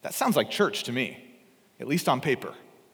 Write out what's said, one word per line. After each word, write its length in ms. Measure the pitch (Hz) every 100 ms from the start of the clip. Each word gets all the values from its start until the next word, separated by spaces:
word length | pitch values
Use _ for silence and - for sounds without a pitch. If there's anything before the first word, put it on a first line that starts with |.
That 100 | -
sounds 220 | - 262 175
like 160 | 107
church 320 | - 196 -
to 80 | -
me, 260 | 123 110 - - - _ _ _ _
at 80 | 123
least 200 | 160 -
on 140 | 156
paper. 320 | 160 127 98 - - - _